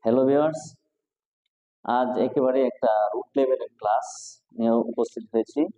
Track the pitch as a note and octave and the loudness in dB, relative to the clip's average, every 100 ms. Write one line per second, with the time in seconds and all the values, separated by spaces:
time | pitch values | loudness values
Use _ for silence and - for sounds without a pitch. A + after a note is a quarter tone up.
0 | A2+ B2 C3 C#3+ D#3 D#3 - - _ _ | 2 2 4 2 0 -2 -14 -20 _ _
1 | _ _ _ _ _ _ _ _ - A#2+ | _ _ _ _ _ _ _ _ -2 0
2 | B2 B2 B2 D3 B2+ C3 B2+ - A#2+ G#2+ | 0 0 0 0 0 2 0 0 0 2
3 | G#2 - - - C3 C3 A#2 _ G#2+ A2+ | 0 -2 -4 0 0 0 -4 _ 0 0
4 | - - - - _ - A#2 A#2 - - | -2 -16 -18 -20 _ -2 2 2 0 -2
5 | A2+ - A2+ A2+ A2+ - E3+ | -4 -4 -4 -2 -2 -2 -4